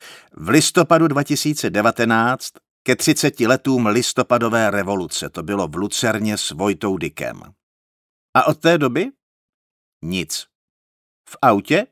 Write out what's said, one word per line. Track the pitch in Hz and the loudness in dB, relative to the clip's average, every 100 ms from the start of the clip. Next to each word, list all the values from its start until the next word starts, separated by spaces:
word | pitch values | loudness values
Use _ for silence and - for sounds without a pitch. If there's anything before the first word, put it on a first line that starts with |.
| - - _ - | -20 -20 _ -10
V | 160 | 2
listopadu | 156 - 180 160 165 165 | 4 4 2 4 4 4
dva | 139 | 0
tisíce | 139 143 151 147 101 | -2 -2 -2 -2 -2
devatenáct | 92 110 110 117 113 117 131 - - _ _ | 0 0 2 2 2 2 -2 -8 -18 _ _
ke | - 123 | -2 0
třiceti | - - 147 - 117 | 2 0 0 0 2
letům | 131 139 127 110 | 2 2 0 0
listopadové | 107 120 - 120 120 117 117 107 | 0 -2 -2 0 0 2 2 0
revoluce. | 101 92 98 85 - 73 | 0 -2 -4 -4 -8 -10
To | 87 | -10
bylo | 80 101 85 | -6 -4 -4
v | 78 | -4
Lucerně | 101 - 117 110 107 107 | -6 -2 -2 -2 -2 -4
s | - | -6
Vojtou | 73 101 90 104 92 | -4 -2 -2 -4 -4
Dykem. | 80 - 62 50 50 _ _ _ _ _ _ _ _ | -6 -8 -10 -10 -18 _ _ _ _ _ _ _ _
A | 127 139 | 0 0
od | 151 | 2
té | 165 170 | 2 2
doby? | 135 127 247 - _ _ _ _ _ _ _ _ | 2 0 -4 -8 _ _ _ _ _ _ _ _
Nic. | 80 92 82 - - _ _ _ _ _ _ _ _ | -8 -6 -6 -8 -12 _ _ _ _ _ _ _ _
V | - | 0
autě? | 131 104 - 160 254 | 2 2 2 -2 -2